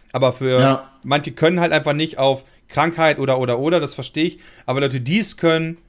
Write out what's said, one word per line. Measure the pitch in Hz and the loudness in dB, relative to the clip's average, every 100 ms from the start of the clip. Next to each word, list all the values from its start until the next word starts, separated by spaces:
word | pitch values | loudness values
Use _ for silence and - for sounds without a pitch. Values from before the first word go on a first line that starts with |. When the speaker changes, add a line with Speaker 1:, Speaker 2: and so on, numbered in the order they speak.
| _ | _
Speaker 1:
Aber | - 131 | 0 0
für | 127 131 127 | 0 0 4
Speaker 2:
Ja. | 135 135 - _ | 4 2 -4 _
Speaker 1:
manche | 127 147 143 | -4 -4 -4
können | - 156 180 | 0 0 2
halt | 170 | 0
einfach | 156 147 | 0 0
nicht | 147 156 - | -2 -4 0
auf | 135 135 - _ _ | 0 0 -6 _ _
Krankheit | 139 165 165 160 147 | 0 0 2 2 2
oder, | 135 131 | 0 0
oder, | 123 120 | 0 0
oder, | 147 165 | 0 0
das | 143 | -2
verstehe | - 123 151 160 | -6 -8 -4 -4
ich. | - - - - | -4 -18 -14 -6
Aber | 131 | -2
Leute, | 139 131 | -2 -2
die | 123 208 | 0 0
es | - - | 0 0
können | 165 160 160 165 | 0 0 -2 -8